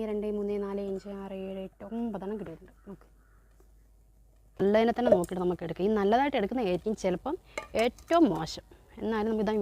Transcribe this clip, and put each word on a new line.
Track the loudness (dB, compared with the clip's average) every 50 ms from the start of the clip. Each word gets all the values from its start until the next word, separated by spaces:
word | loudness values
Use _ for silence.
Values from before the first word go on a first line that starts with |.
| -2 -2
രണ്ട്, | -2 -2 -2 -2 -2
മൂന്ന്, | -2 -2 -2 -2 -2 -2
നാല്, | -4 -4 -4 -4 -4
അഞ്ച്, | -6 -6 -8 -10 -10 -10
ആറ്, | -10 -10 -10 -8 -8
ഏഴ്, | -8 -8 -8 -10
എട്ട്, | -12 -12 -16 -12 -8
ഒമ്പതെണ്ണം | -6 -4 -4 -4 -4 -6 -6 -6 -6 -8
കിട്ടിയിട്ടുണ്ട്. | -8 -10 -12 -14 -18 -20 -20 -20 -18 -18
നോക്ക്. | -18 -18 -18 -20 -20 -20 _ _ -20 -20 _ _ _ -20 -20 -20 -20 -20 -20 _ _ _ _ _ _ -20 -20 _ _ _ _ _ _ 0
നല്ലതിനെ | 2 4 4 6 4 4 2 2
തന്നെ | 4 4 4
നോക്കിയിട്ട് | 4 4 0 -2 -2 0
നമുക്ക് | 0 -2 -2 -4
എടുക്കാം. | -6 -4 0 0
ഈ | 2 2 4
നല്ലതായിട്ട് | 4 4 4 4 4 2 2 0
എടുക്കുന്ന | 0 0 -2 -2 0
ആയിരിക്കും | 0 0 0 -2 -4 -4 -2 0
ചിലപ്പം | -2 -2 -2 -2 -6 -6 -6 -8 -12 -12 -12 -10 -4 -2 0 0
ഏറ്റവും | 0 -2 -6 -2 2 4 6 6 6 4
മോശം. | 0 -4 -6 -8 -12 -14 -18 -20 -20 -20 -20 -10 -6
എന്നാലും | -4 -2 0 0 0 0
നമുക്ക് | 0 2 0 2
ഇതാ | 2 2